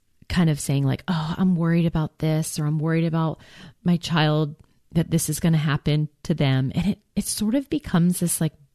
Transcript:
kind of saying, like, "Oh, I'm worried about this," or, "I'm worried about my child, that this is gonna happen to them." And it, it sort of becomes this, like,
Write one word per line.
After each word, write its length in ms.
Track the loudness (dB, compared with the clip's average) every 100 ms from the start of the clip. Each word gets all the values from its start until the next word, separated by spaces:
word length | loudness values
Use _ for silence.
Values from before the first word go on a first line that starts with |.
| _ _ -4
kind 200 | 0 2
of 100 | 0
saying, 260 | -2 0 0
like, 180 | -2 -4
"Oh, 280 | -4 -4 0
I'm 180 | 0 2
worried 300 | 2 2 2
about 340 | 0 -4 -2
this," 400 | -2 0 -2 -4
or, 60 | -2
"I'm 140 | -2
worried 260 | 0 0 0
about 360 | 0 -2 -4 -14 -20 -20 -4
my 140 | 0 0
child, 580 | 0 0 2 2 -2 -6 _ _ _
that 160 | -2 0
this 200 | 0 -2
is 100 | -2
gonna 180 | 2 2
happen 520 | 2 0 0 0 -2 -6
to 100 | -6
them." 380 | 0 2 2 0 0
And 120 | -2
it, 120 | -4 _ -6
it 100 | -6
sort 300 | -2 0 0
of 140 | -2
becomes 500 | -6 0 2 2 2
this, 200 | -2 0
like, 140 | -2 -4 _